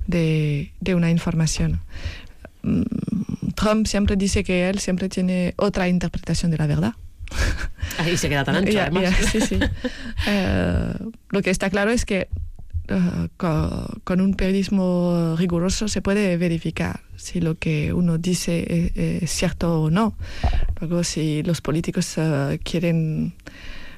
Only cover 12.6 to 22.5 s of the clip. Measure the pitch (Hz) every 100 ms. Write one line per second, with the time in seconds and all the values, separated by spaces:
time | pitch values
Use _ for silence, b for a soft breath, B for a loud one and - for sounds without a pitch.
12.6 | - - - 196 175 170 170 - 175 156
13.6 | 160 - - - - 185 196 190 190 196
14.6 | 190 196 180 180 175 175 165 160 180 170
15.6 | 185 - 208 202 196 202 196 170 175 165
16.6 | 160 - 170 175 - - - 180 165 165
17.6 | 165 151 151 175 175 160 180 175 - 170
18.6 | - 170 175 - 165 170 165 - 180 -
19.6 | 170 160 156 180 220 - B B B B
20.6 | B - 165 175 170 165 156 151 175 160
21.6 | - 151 165 185 - - 160 143 139